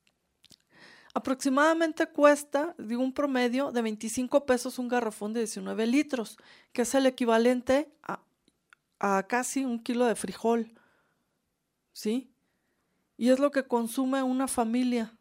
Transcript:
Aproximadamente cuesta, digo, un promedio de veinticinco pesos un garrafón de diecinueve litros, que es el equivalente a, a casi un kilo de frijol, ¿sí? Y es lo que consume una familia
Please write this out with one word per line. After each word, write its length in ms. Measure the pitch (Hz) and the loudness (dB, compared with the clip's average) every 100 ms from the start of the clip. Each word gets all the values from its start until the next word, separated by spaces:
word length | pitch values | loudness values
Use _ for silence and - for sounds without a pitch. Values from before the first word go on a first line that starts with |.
| _ _ _ _ _ _ _ _ - - - | _ _ _ _ _ _ _ _ -20 -20 -10
Aproximadamente 920 | - - 262 285 262 311 330 320 311 320 | -6 -4 -2 0 2 4 2 0 -2 -4
cuesta, 720 | - 294 294 - 277 330 - | 4 6 6 0 -4 -4 -6
digo, 240 | 214 240 | -6 -4
un 100 | 262 | -2
promedio 600 | 262 285 254 247 254 277 | -2 -2 0 0 0 -2
de 100 | 240 | -2
veinticinco 640 | 226 214 220 - 254 285 285 | -4 -4 -6 -6 0 0 2
pesos 320 | 247 254 254 | 0 -2 -8
un 80 | 247 | -4
garrafón 460 | 247 220 - 208 | -2 -2 -6 -6
de 80 | 233 | -4
diecinueve 480 | 220 202 190 196 226 | -6 -6 -6 -2 2
litros, 500 | 277 294 254 208 - - - _ | 2 0 -4 -6 -12 -20 -20 _
que 100 | - | -4
es 120 | 233 | 0
el 120 | 269 262 | 2 2
equivalente 840 | 254 233 226 240 254 247 269 302 _ | 2 2 4 4 2 2 0 0 _
a, 160 | - 196 _ _ _ _ _ _ _ - | -12 -12 _ _ _ _ _ _ _ -4
a 260 | 202 196 190 | 0 0 0
casi 380 | 240 254 269 | -2 -2 -4
un 180 | 269 233 | -4 -4
kilo 220 | 233 240 | -4 0
de 100 | 240 | 0
frijol, 580 | 196 185 - 226 233 226 - _ _ _ _ _ _ _ _ _ _ _ | 0 -6 -4 0 0 -2 -12 _ _ _ _ _ _ _ _ _ _ _
¿sí? 380 | - 214 247 - _ _ _ _ _ _ _ _ - | -8 -4 -4 -6 _ _ _ _ _ _ _ _ 0
Y 140 | 233 | 2
es 80 | 262 | 4
lo 120 | 285 | 2
que 140 | 285 | 0
consume 580 | - 240 233 269 262 269 | 0 -2 -2 -2 -2 -2
una 260 | 262 254 262 | -2 -2 -2
familia 640 | - 226 240 254 240 226 - | -2 0 0 0 -2 -4 -10